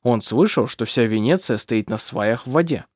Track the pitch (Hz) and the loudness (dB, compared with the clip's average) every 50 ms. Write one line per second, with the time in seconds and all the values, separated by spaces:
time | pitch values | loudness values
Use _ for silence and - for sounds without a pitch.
0 | - 123 120 110 - - 110 123 185 214 - - 113 - - - 117 - - 131 | 0 0 0 2 0 0 2 2 2 2 2 0 -2 -2 -2 -6 -4 -2 0 2
1 | 120 110 110 110 107 123 170 185 - - 120 104 - - 117 110 104 - 110 107 | 2 2 2 0 2 2 2 2 0 0 -2 -2 -2 -2 -2 -2 -2 -2 -4 -4
2 | - - - - 104 107 113 117 - 123 127 156 170 165 147 98 - _ _ | -4 -6 -4 -2 0 0 -2 -2 -4 -2 0 0 0 0 -2 -4 -6 _ _